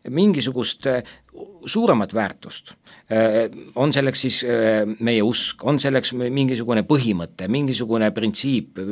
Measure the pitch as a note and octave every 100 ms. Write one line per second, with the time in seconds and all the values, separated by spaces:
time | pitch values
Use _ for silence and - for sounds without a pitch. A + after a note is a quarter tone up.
0 | - C#3 G#3 D3 C3 B2 A2 - C#3 B2
1 | - - _ - - - - A3 A#3 B2
2 | F#2+ A2 G2 - - - - - - -
3 | - A2 A2+ A2 A2+ - - B2 D3 C#3+
4 | C3+ - C3 A2+ B2 A#2 A2 G#2+ G#2+ A2
5 | A#2 A#2 G#2+ A#2 - - A#2+ C#3+ C#3 C3
6 | - B2 B2 C#3 C3 A#2+ A#2+ A2 F#2 D3
7 | A#2 F2+ E2 - F#2 C3+ C#3 A#2+ A2+ A2+
8 | G#2+ A2 A2 - C#3 B2 - F#2 G2